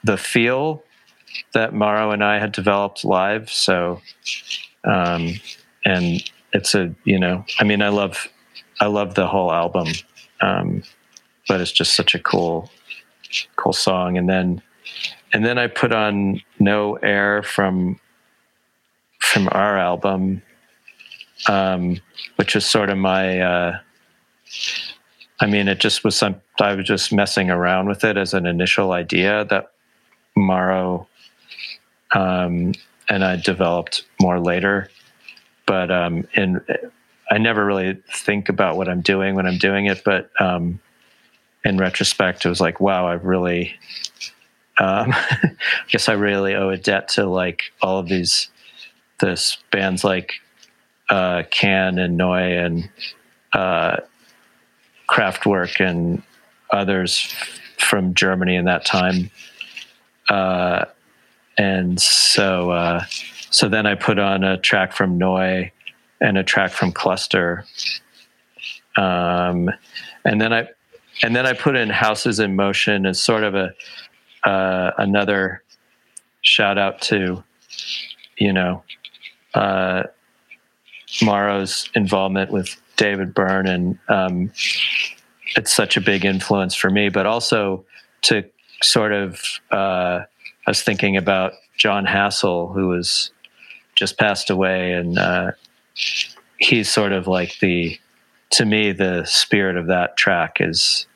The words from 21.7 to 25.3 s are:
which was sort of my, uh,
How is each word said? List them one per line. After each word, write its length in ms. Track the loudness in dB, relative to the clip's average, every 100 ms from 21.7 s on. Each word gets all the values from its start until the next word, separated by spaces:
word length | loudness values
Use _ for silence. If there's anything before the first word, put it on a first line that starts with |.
| 0 -2 -4 _ -18 -8 -4
which 180 | 0
was 100 | 0
sort 240 | 2 0 0
of 100 | 0
my, 420 | 2 2 0 0
uh, 380 | 2 2 -2 -4 _ _ _ _ _ _ -18 -10 -8 -8 -12 -18 _ _ -20